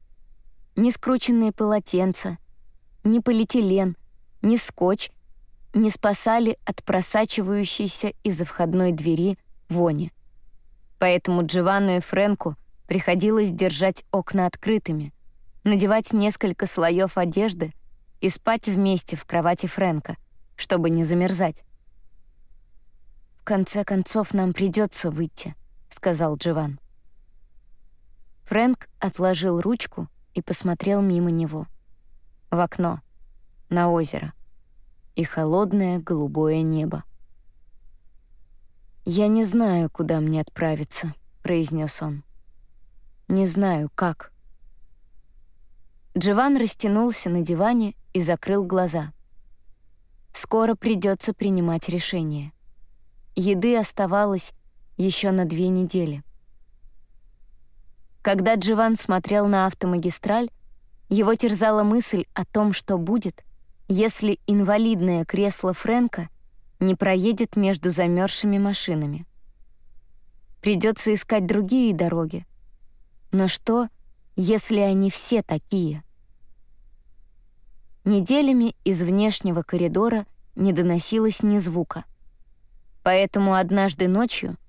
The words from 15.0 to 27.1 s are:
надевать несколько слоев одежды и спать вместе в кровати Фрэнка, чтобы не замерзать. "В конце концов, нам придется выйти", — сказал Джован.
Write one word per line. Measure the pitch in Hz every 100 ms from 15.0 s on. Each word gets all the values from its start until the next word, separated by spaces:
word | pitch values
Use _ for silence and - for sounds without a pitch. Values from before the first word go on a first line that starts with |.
| 147 - - - - -
надевать | 208 202 196 220 214
несколько | 220 208 - 202 - 196
слоев | - 165 175 190 -
одежды | 175 180 214 175 160 - - - - -
и | 190
спать | - - 226 -
вместе | 190 196 185 - 160
в | -
кровати | 170 170 180 185
Фрэнка, | - 190 156 - - - - - -
чтобы | - 180 165
не | 165
замерзать. | 160 175 185 180 175 - - - - - - - - - - - - - - - - - - -
"В |
конце | - 196 190 202
концов, | 196 190 180 220 202
нам | 202 185
придется | 175 190 185 208 - 170
выйти", — | 156 165 - 170 - - - -
сказал | - 190 160 160 147
Джован. | 170 160 147 139 - - -